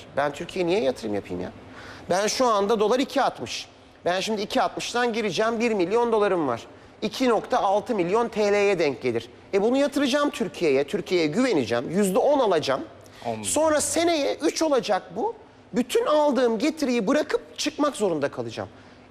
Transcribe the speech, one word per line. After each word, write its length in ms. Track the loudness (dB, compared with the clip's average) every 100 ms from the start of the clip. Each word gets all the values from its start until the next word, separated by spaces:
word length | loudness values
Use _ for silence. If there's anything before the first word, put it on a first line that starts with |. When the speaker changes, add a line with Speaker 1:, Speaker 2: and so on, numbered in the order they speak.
| -8 -2
Speaker 1:
"Ben 160 | -2
Türkiye'ye 380 | -4 -8 -4 0
niye 100 | 0
yatırım 340 | 0 -2 -4
yapayım 280 | -6 -6 -8
ya? 100 | -10 -12 -18 -20 -18 -12 -2
Ben 160 | 0 0
şu 200 | 2 2
anda 340 | 2 2 2
dolar 180 | 2 2
iki 240 | 0 0
altmış. 460 | 0 0 -8 -10 -12 -18 -20 -8
Ben 160 | -2 -2
şimdi 220 | -2 -4
iki 200 | -2 0
altmıştan 500 | 0 -2 -6 -2 0
gireceğim, 480 | 0 -2 0 0 0
bir 120 | 0
milyon 400 | 0 0 2 2
dolarım 360 | 2 2 2 0
var. 180 | -2 -6 -20 -20 -8
İki 260 | -6 0 2
nokta 300 | 2 2 0
altı 360 | 2 0 0
milyon 340 | -2 0 0 0
T 240 | 0 2
L'ye 260 | 2 2 2
denk 240 | 0 0
gelir. 260 | -2 -2 -4 -12 -4
E, 80 | 0
bunu 140 | 2 2
yatıracağım 540 | 2 2 0 2 0
Türkiye'ye, 540 | -2 -6 -2 2 2
Türkiye'ye 420 | 2 -2 0 0 2
güveneceğim, 640 | 2 2 2 0 -2 0
yüzde 280 | 0 2 2
on 200 | 4 4
alacağım. 420 | 4 2 2 -2 -4 -14 -20 -12
Speaker 2:
On 60 | -8
milyon. 120 | -6
Speaker 1:
Sonra 380 | -2 2 2 2
seneye 540 | 0 0 2 2 0
üç 280 | -2 -2 0
olacak 400 | 2 2 2 -2 -4 -6
bu. 180 | -6 -6 -16 -20 -8
Bütün 340 | -4 0 0 2
aldığım 520 | 2 4 2 2 2
getiriyi 480 | -2 -2 -2 0 2
bırakıp 520 | 0 0 -4 -6 -8
çıkmak 380 | -6 -2 -2 0
zorunda 340 | -2 0 -2
kalacağım. 380 | -4 -8 -8 -10 -12 -20 -20 -12